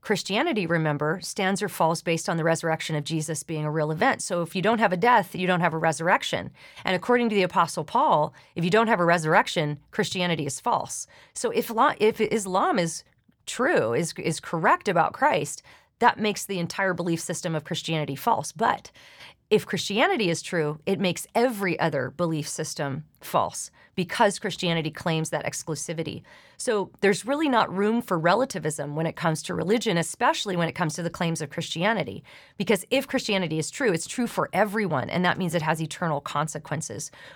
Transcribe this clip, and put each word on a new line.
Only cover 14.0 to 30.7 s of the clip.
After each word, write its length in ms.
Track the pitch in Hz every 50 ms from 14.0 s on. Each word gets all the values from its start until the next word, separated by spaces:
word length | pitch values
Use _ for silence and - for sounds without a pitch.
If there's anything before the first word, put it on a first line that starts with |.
| 170 156 -
is 240 | - - 170 156 -
correct 480 | - - 175 160 175 240 349 349 - 208
about 240 | 170 170 - -
Christ, 500 | - - 262 302 - 151 151 - - - - - - - _ _ _ _
that 200 | 233 240 - -
makes 280 | 214 208 196 - -
the 120 | - 196 175
entire 360 | 170 165 - - 196 190 175
belief 260 | 175 170 175 165 165
system 340 | - - 170 - - 170 160
of 100 | 151 151
Christianity 520 | - 170 - - 160 160 156 147 - 135
false. 360 | - - 240 - - 151 -
But 380 | - 156 226 - - - - - _ - - - - - - - - _ _ _
if 160 | 214 208 208
Christianity 640 | - 208 - - - 196 226 311 392 381 254 208 170
is 140 | 165 -
true, 380 | - - 185 165 151 147 151 - -
it 120 | - 196 -
makes 280 | - 180 170 - - - -
every 440 | 233 240 262 226 196 196 175 160 -
other 320 | 165 160 151 135 123 -
belief 380 | 139 - 175 165 160 151 147 -
system 560 | - - 151 - - - 147 139 135 151 - - _ _
false 500 | - - - 143 95 82 - - - - - _ - _ _
because 440 | 190 175 - - - 247 302 - -
Christianity 520 | - 190 - - 185 170 165 165 156 156
claims 400 | - - - 180 160 160 160 -
that 160 | 165 147 -
exclusivity. 760 | - - - - 170 151 151 - - 160 165 156 - - - - - - - - - _
So 340 | - - 254 220 202 180 - - _
there's 240 | 202 196 196 - 196
really 240 | 247 285 302 320 277
not 260 | 247 - - - 175
room 280 | 190 202 208 226 240
for 160 | 233 - 185 165
relativism 800 | 156 175 190 233 269 262 - 175 156 160 151 - 143 147 147
when 100 | 156 165
it 100 | 165 -
comes 260 | - - 165 156 - -
to 100 | - 175
religion, 420 | - 156 180 226 240 - 226 170
especially 600 | 170 160 - - - 233 285 320 - - 208 180
when 120 | 175 170
it 60 | 165